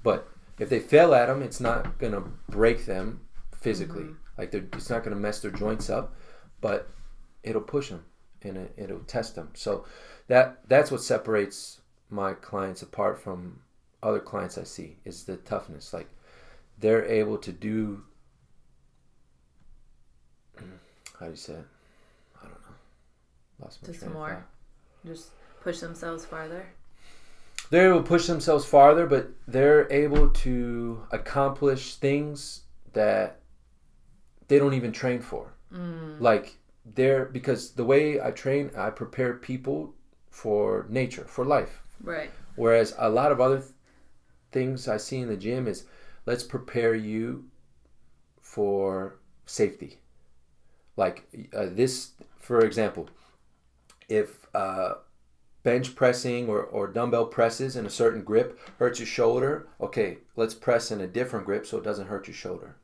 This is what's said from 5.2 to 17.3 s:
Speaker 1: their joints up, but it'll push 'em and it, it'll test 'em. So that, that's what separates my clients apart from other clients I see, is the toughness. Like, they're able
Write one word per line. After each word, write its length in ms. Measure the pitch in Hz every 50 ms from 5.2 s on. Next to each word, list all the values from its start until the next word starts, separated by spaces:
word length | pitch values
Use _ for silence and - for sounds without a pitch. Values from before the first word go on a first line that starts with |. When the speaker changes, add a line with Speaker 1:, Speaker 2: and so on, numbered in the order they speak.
| 101 104 104 -
Speaker 1:
their 100 | - 104
joints 400 | 90 - 104 107 110 110 - -
up, 240 | 104 117 - - - - - - - - - - - - -
but 260 | 110 101 - - - - - - - - - - - - - -
it'll 180 | 110 110 110 107
push 280 | - - 143 139 - 98
'em 120 | 85 82 - _ _ - - - - -
and 140 | 101 92
it, 160 | 95 92 - -
it'll 240 | - 104 92 98 -
test 360 | - - - 123 113 - -
'em. 140 | - 82 - -
So 300 | - - 107 101 - - - - - - - - - - -
that, 380 | 123 123 127 127 - - _ -
that's 220 | 127 139 151 151
what 120 | 139 113 -
separates 760 | - 127 110 - 110 110 104 101 98 - - - - - - _ _ _ _ _ _
my 240 | 107 101 98 95 95
clients 460 | - - - - 101 95 95 92 - -
apart 360 | - - - 101 104 101 -
from 420 | - 104 92 90 90 90 87 - _ _ _ _ _ _ _ _ -
other 180 | 110 107 104
clients 360 | - - - 98 92 87 - -
I 40 | 87
see, 340 | - - - 85 78 - - -
is 200 | - 87 - -
the 120 | - 92 90
toughness. 540 | - - 107 98 - - 80 71 - - -
Like, 160 | 85 82 - - - _ - - - - - - - _ _ _ -
they're 260 | 104 110 110 113 -
able 340 | 95 113 110 107 107